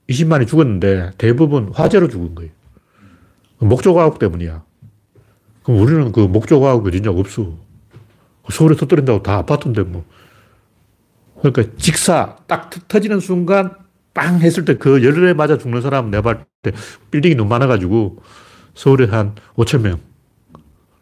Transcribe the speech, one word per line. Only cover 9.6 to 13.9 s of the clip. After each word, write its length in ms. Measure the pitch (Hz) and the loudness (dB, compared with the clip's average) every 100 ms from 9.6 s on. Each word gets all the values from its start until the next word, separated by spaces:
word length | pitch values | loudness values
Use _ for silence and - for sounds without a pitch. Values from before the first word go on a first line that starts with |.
| 143 104 | -2 -4
뭐. 220 | 87 87 - _ _ _ _ _ _ _ _ _ _ _ _ - | -4 -8 -14 _ _ _ _ _ _ _ _ _ _ _ _ -4
그러니까 340 | 143 120 104 - | -2 0 -4 -2
직사 580 | - 151 - 160 - - - | -4 -2 0 0 -2 -10 -8
딱 240 | 165 - | -8 -8
터-, 100 | 175 - | -20 -4
터지는 320 | 208 202 202 | -2 0 -4
순간 540 | 180 180 175 196 185 - _ | -2 -4 0 0 -2 -10 _